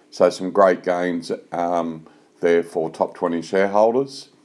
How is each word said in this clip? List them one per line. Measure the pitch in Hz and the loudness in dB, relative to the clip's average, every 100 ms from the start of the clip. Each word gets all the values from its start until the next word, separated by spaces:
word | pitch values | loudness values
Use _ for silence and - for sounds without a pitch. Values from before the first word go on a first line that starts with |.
| _ | _
So | - 90 | 2 2
some | - 92 | 2 -2
great | 98 95 87 | 4 4 4
gains, | 90 87 90 85 82 - - | -2 -2 -2 -4 -6 -10 -8
um, | 87 87 87 85 80 78 _ _ _ | -4 -2 -2 -4 -8 -16 _ _ _
there | 87 85 | 2 2
for | 85 87 80 | 0 -4 -4
top | - - - | -4 -6 -4
twenty | 87 85 | -4 -4
shareholders. | 80 95 98 104 113 123 135 - - _ | -2 0 2 4 4 2 -2 -8 -18 _